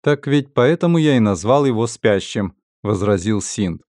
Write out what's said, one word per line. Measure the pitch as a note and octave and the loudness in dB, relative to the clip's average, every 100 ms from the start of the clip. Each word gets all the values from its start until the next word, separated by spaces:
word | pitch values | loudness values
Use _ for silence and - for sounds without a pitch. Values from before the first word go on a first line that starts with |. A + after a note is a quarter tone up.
«Так | - C#3+ - | -2 -2 0
ведь | C#3+ C#3 | -2 0
поэтому | - B2+ E3+ E3+ E3+ | 0 2 2 0 2
я | D#3 C3 | 2 2
и | |
назвал | G#2 F#2 G2+ C#3 | 2 0 2 2
его | C#3 A2 A#2 | 2 0 -4
спящим», | - A2+ G2+ - - F#2+ _ _ _ | -2 0 0 -2 -6 -6 _ _ _
возразил | G#2 G2+ G#2 G2 F#2+ G#2+ | -4 -2 0 -2 -2 -4
Синт. | - - F#2+ D#2+ | -4 -4 -4 -6